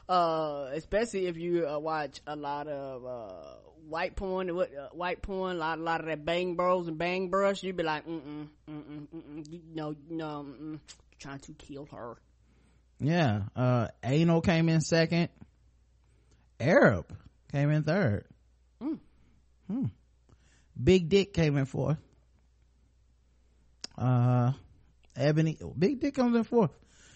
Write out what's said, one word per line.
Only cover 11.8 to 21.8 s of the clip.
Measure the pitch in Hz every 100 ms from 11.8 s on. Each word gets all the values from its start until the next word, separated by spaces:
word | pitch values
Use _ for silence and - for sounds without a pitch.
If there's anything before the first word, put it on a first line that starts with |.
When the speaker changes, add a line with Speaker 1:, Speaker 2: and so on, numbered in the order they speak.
| 147
Speaker 1:
her." | - 117 - _ _ _ _ _ _ _ -
Speaker 2:
Yeah, | 135 175 143 104 101 -
uh, | 123 123 113 -
anal | 113 147 170 165
came | 165 165 165
in | 160
second. | 151 165 160 170 170 - - _ _ _ _ _ _ _ _ _ _ -
Arab | 120 226 208 98 - 98 - _ -
came | 143 143
in | 151
third. | 151 180 147 104 - - _ _ _ -
Speaker 1:
Mm. | 262 254 - _ _ _ _ _ -
Speaker 2:
Hmm. | 226 160 - _ _ _ - _ _ _ -
Big | 127 185 160
dick | 196 196
came | - 160 139
in | 135
fourth. | -